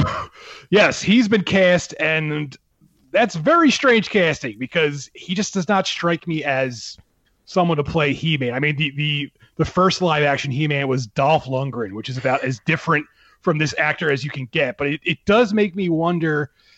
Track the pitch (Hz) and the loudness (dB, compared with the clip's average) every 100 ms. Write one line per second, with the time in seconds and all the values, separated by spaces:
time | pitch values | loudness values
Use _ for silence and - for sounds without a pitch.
0 | - - - - - - - 196 160 - | 2 -2 -10 -16 -20 -20 0 4 4 2
1 | - 233 208 220 165 190 180 175 - - | 2 2 4 2 2 2 4 2 0 -4
2 | 156 160 151 151 143 - _ _ _ _ | -2 -2 -2 -4 -8 -12 _ _ _ _
3 | _ 190 233 165 165 339 311 - 269 226 | _ 0 2 0 2 6 6 4 4 4
4 | - 208 165 143 127 104 127 170 151 143 | 2 2 2 0 -6 -8 -4 0 0 -2
5 | - - - 185 202 190 175 196 185 - | -12 -14 -6 -4 -2 -4 0 0 0 -2
6 | 170 170 170 156 143 131 131 117 - - | -2 -2 -4 -4 -2 -2 -2 -6 -14 -18
7 | _ _ _ _ - 185 175 151 139 165 | _ _ _ _ -4 0 2 0 -2 0
8 | 143 139 165 147 123 127 147 143 151 143 | 0 0 -2 -2 -2 -2 -2 -2 -4 -4
9 | 151 147 139 _ _ - 156 - 185 - | -4 -4 -6 _ _ -4 -2 2 2 2
10 | 180 151 147 139 139 127 151 143 135 131 | 0 2 2 0 -2 -2 -2 0 0 -2
11 | 113 - 139 151 131 131 135 120 104 104 | -2 0 2 2 0 -4 -4 -6 -8 -8
12 | 110 127 131 135 131 123 - 160 - 151 | -10 -6 -2 -2 -2 -4 -2 -2 0 -2
13 | 151 _ _ _ 185 156 151 - 151 151 | -2 _ _ _ -2 0 -2 -2 -2 -2
14 | 160 139 143 143 123 160 131 - 143 143 | -2 -2 -4 -8 -6 -2 -2 -2 -4 -4
15 | - 156 - 214 226 208 208 180 180 160 | -4 -4 2 2 4 2 0 -2 -2 0
16 | 170 175 160 151 143 _ _ | 0 0 0 -2 -4 _ _